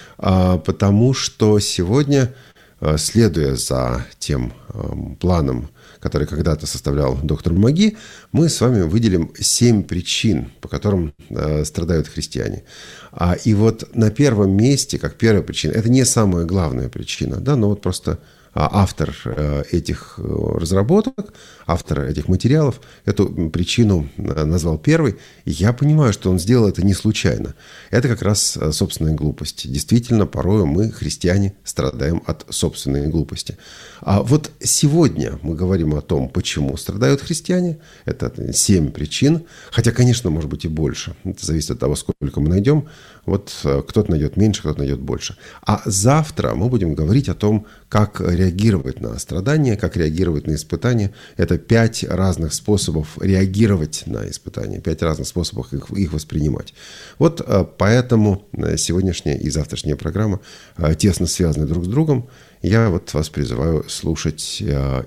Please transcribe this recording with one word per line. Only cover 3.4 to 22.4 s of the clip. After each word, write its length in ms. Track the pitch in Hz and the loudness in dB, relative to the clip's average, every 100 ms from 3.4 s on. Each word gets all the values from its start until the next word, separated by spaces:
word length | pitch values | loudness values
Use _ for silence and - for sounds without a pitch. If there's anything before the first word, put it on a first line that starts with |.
| 69 64 | 0 0
за 500 | - 64 62 60 62 - | -2 -2 -2 -4 -6 -10
тем, 340 | - 69 60 - - - | -4 -4 -4 -8 -14 -10
эм, 400 | 73 69 67 69 | -8 -8 -10 -4
планом, 560 | 87 85 67 62 65 _ - - | 0 2 2 -2 -6 _ -20 -8
который 280 | - - 151 | -4 -2 -2
когда-то 400 | - - 78 - | -2 0 -2 -4
составлял 500 | - - 71 67 64 | -6 -2 0 0 0
доктор 300 | 73 73 82 | -2 -2 0
Маги, 440 | 85 113 160 214 214 - - - | 2 4 4 2 0 -12 -20 -4
мы 180 | 143 165 | 0 2
с 120 | - | 2
вами 220 | 120 113 | 2 2
выделим 480 | 80 107 113 90 78 - | 2 2 2 2 0 -4
семь 420 | - - 120 107 | -2 2 4 4
причин, 720 | - 87 - - 110 76 58 - | 2 -4 -4 -2 0 0 -2 -12
по 60 | - | -8
которым, 440 | 76 104 98 76 - - | -4 0 0 -2 -8 -10
э, 360 | 69 76 76 76 | -4 -2 -2 -2
страдают 420 | - 82 82 76 | -4 0 0 -2
христиане. 580 | - - - - - - - - - - | -6 -8 -6 -6 -8 -12 -20 -20 -20 -14
А, 240 | - 87 82 | -2 0 0
и 120 | 117 104 | 2 4
вот 400 | 110 110 - - | 2 0 -4 0
на 160 | 110 | 2
первом 400 | 107 143 104 98 | 2 2 4 4
месте, 480 | 98 117 139 - - | 4 4 2 -2 -4
как 160 | - - | -6 0
первая 260 | 113 101 | 2 2
причина, 300 | 76 - 78 | 0 -4 -2
это 180 | 113 113 | 0 2
не 160 | 131 120 | 4 4
самая 400 | 120 104 87 82 | 2 2 2 0
главная 420 | 95 78 64 64 | 0 0 -2 -6
причина, 500 | - - - 64 64 | -8 -10 -6 -4 -4
да, 180 | 127 143 | 0 2
но 140 | 104 | 2
вот 120 | 101 | 0
просто, 380 | 95 - - - - _ _ | -2 -4 -4 -6 -8 _ _
а, 300 | - - 101 | -2 0 2
автор, 320 | 95 - 78 69 - | 0 0 -6 -6 -8
э, 380 | - 73 71 73 | -4 -2 -2 -2
этих, 440 | 87 78 76 - - | -2 -2 -8 -10 -10
э, 40 | - 71 76 76 | -6 -4 -2 -2
разработок, 720 | 80 95 110 202 254 262 202 - - - - | 0 0 2 2 2 -4 -12 -16 -20 -10 -4
автор 320 | 85 - - | -4 -2 -4
этих 260 | 67 73 71 | -2 -2 0
материалов 520 | 92 | 0